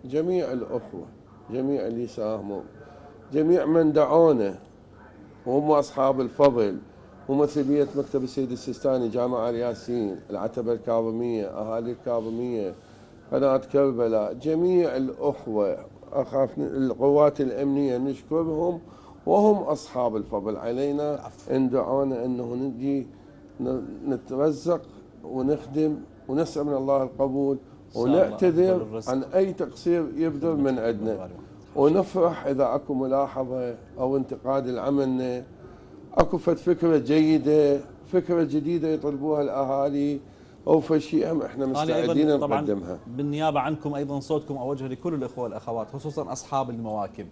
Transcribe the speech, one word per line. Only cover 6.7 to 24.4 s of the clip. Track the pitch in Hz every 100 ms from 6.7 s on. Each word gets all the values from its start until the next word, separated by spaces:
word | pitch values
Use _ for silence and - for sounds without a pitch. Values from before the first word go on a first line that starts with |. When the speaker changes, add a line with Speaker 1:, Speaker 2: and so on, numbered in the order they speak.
| 90 - - - - -
Speaker 1:
ممثلية | 139 147 147 135 147 139 143
مكتب | 139 135
السيد | 127 - 131
السيستاني، | 120 - 117 139 131 117
جامع | 120 123 123 117
آل | 117
ياسين، | 120 113 - 120 104 90 -
العتبة | 98 107 - 113
الكاظمية، | 117 120 113 113 113 120 113 98
أهالي | - 107 113 117
الكاظمية، | 117 127 117 113 117 123 117 98 - - - - - -
قناة | 131 139 131
كربلاء، | 131 139 139 120 113 110 104
جميع | 123 147 160 180 180 165 127
الأخوة، | 131 127 143 139 - 107 101 80 - - -
أخاف | 139 131 135 127 -
ن-، |
القوات | 143 135 131 113 139 143 147 147
الأمنية | 131 110 139 139 139 123
نشكرهم، | 139 120 - 160 165 156 170 170 - - - - -
وهم | 190 214 202
أصحاب | 139 151 - 127 120 107
الفضل | 98 104 104 98
علينا، | 117 123 143 143 147 143
Speaker 2:
العفو. | - - -
Speaker 1:
إن | 131 131
دعونا | 127 92 135 139 123 127
إنه | 123 120 123
نجي | 135 120 135 139 120 - - - - -
ن-، | 127 131 95 - 143
نترزق | 123 - 131